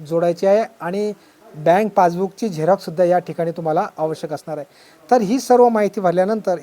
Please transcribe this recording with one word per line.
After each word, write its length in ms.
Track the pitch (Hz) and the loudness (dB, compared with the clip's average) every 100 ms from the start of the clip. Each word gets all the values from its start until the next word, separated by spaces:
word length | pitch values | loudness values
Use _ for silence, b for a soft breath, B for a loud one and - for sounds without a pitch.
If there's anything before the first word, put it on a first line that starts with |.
| 151 | -6
जोडायची 380 | 165 175 170 196 | -2 -2 0 2
आहे 180 | 208 - - | 2 0 -8
आणि 320 | 165 196 208 202 b b - | -8 -6 -6 -8 b b -20
बँक 380 | 151 160 185 220 | -4 2 2 2
पासबुकची 560 | 202 180 175 190 - 226 | 2 2 0 -6 -6 -6
झेरॉक्ससुद्धा 560 | 156 160 196 - 165 | -2 0 0 -2 -2
या 140 | 175 180 | 2 0
ठिकाणी 320 | 170 160 165 | -2 -6 -6
तुम्हाला 380 | 165 160 160 208 - | -4 -4 -2 -4 -4
आवश्यक 340 | 156 151 156 | -6 -6 -8
असणार 240 | 147 - 147 | -10 -10 -12
आहे. 100 | 139 b b b - | -12 b b b 0
तर 100 | 247 | 2
ही 200 | 196 254 | 2 -2
सर्व 280 | - 247 240 | 4 6 6
माहिती 320 | 220 202 208 | 4 -2 0
भरल्यानंतर 560 | 185 170 190 220 202 170 | 0 2 0 0 -2 -2